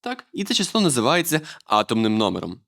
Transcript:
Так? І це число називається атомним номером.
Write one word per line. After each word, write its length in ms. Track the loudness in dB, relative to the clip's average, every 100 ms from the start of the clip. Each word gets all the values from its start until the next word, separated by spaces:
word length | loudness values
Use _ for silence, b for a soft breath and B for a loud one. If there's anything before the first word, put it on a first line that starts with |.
Так? 240 | -10 -12 _
І 100 | -10
це 100 | -4
число 280 | -4 -2 0
називається 600 | 2 2 2 2 2 -4 -4 B
атомним 520 | 0 0 2 0 2 2
номером. 420 | 0 -2 -8 -14